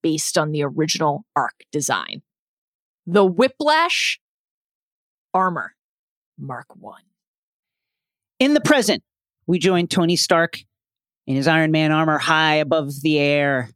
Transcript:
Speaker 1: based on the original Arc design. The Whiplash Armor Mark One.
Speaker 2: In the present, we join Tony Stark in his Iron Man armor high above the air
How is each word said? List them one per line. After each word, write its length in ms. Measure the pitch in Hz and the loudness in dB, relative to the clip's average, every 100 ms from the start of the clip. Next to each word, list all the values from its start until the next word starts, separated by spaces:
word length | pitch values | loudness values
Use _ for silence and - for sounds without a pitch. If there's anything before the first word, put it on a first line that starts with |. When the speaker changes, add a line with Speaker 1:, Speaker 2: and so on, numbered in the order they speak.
Speaker 1:
based 340 | 165 156 - 180 | -2 -2 -2 -2
on 140 | 151 | 0
the 100 | 151 | -2
original 640 | 143 147 156 - 151 147 - - | -2 -2 -2 0 0 -2 -4 -4
Arc 280 | 127 _ - | -4 _ -8
design. 500 | 147 139 104 - 151 _ _ _ _ _ _ _ _ - | -6 -2 -4 -4 -16 _ _ _ _ _ _ _ _ 0
The 180 | 190 190 | 2 4
Whiplash 960 | 175 262 - 294 311 349 - - - _ _ _ _ _ _ _ _ _ _ _ | 2 0 0 0 2 0 -2 -4 -6 _ _ _ _ _ _ _ _ _ _ _
Armor 400 | 185 185 165 92 _ _ _ _ _ _ - | -2 0 -2 -10 _ _ _ _ _ _ -16
Mark 300 | 135 123 - - | -12 -12 -16 -20
One. 260 | 107 - _ _ _ _ _ _ _ _ _ _ _ _ _ _ | -20 -20 _ _ _ _ _ _ _ _ _ _ _ _ _ _
Speaker 2:
In 160 | 269 | 0
the 80 | 294 | 2
present, 400 | 285 285 214 170 _ _ _ _ - | 2 0 0 -4 _ _ _ _ -4
we 100 | 175 | 0
join 300 | 175 180 175 | 2 0 0
Tony 280 | - 165 175 | 0 0 0
Stark 440 | - 170 165 - _ _ _ _ _ _ - | 2 2 2 -4 _ _ _ _ _ _ -6
in 100 | 135 | 0
his 120 | 139 | 2
Iron 240 | 160 156 | 2 2
Man 200 | 156 156 | 2 2
armor 280 | 156 160 151 | 2 2 0
high 340 | - 156 160 151 | 0 2 4 2
above 460 | 147 160 143 139 | 0 -2 -2 -4
the 160 | 151 151 | 0 2
air 540 | 143 147 143 135 120 | 2 2 0 -2 -4